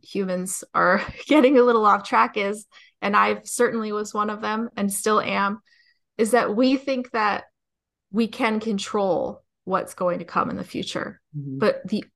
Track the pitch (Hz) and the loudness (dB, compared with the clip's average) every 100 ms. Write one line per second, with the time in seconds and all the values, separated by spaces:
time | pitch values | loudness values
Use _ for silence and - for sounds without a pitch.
0 | - 202 185 180 185 - - 175 175 196 | -10 -6 -4 -4 -6 -8 -4 0 4 2
1 | - - - 294 254 262 247 233 214 202 | 0 -10 4 6 8 6 6 4 4 2
2 | - 226 240 214 196 214 - - _ - | 2 0 2 0 -4 -6 -12 -20 _ -6
3 | 202 202 208 208 - - 233 226 214 208 | 0 2 2 0 -6 0 0 0 -4 -6
4 | 214 208 208 214 214 214 226 - 202 196 | -6 -4 -4 -4 -4 -4 -6 -4 -4 -2
5 | 220 214 - 196 196 214 _ _ _ _ | 0 0 0 -2 -2 -4 _ _ _ _
6 | _ - 220 233 - 208 262 269 277 254 | _ -2 2 4 2 2 2 2 -2 -4
7 | 247 226 208 - - _ _ _ _ _ | -4 -2 -2 -2 -8 _ _ _ _ _
8 | _ 196 226 - 240 214 220 196 - 214 | _ -2 -2 0 -2 0 -2 -4 -2 -2
9 | 196 156 - - _ _ 185 185 - - | 0 0 -2 -8 _ _ -4 -4 -4 -4
10 | 180 175 170 175 - - - - - - | -2 -2 -4 -2 -2 -4 -8 -8 -8 -8
11 | - - _ 147 139 135 214 - - 208 | -8 -12 _ -12 -8 -2 0 0 -4 -6
12 | - | -6